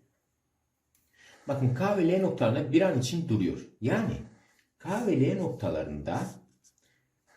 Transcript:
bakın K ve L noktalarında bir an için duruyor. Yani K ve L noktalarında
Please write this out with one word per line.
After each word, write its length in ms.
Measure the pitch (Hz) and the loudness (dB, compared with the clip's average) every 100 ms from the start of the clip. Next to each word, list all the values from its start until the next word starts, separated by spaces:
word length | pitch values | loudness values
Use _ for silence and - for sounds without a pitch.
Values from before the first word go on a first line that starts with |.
| _ _ _ _ _ _ _ _ _ _ _ _ - - - | _ _ _ _ _ _ _ _ _ _ _ _ -20 -12 -6
bakın 260 | 131 127 | 0 0
K 220 | - 196 202 | 2 0 2
ve 120 | 165 | 4
L 120 | 190 | 4
noktalarında 520 | 190 - 113 147 143 | 2 2 2 2 2
bir 100 | 160 | 4
an 160 | 190 135 | 4 2
için 300 | - 170 - | 0 -2 0
duruyor. 380 | 104 87 - - _ | 0 0 -2 -10 _
Yani 360 | 110 214 208 - - - _ _ _ _ | 0 0 0 -6 -10 -20 _ _ _ _
K 280 | 160 214 226 | -6 -4 0
ve 140 | 139 | 2
L 160 | 131 190 | 2 0
noktalarında 960 | 165 - 90 78 76 73 71 - - - _ _ _ _ _ _ _ _ _ | -4 -4 -4 -4 -6 -8 -6 -6 -6 -12 _ _ _ _ _ _ _ _ _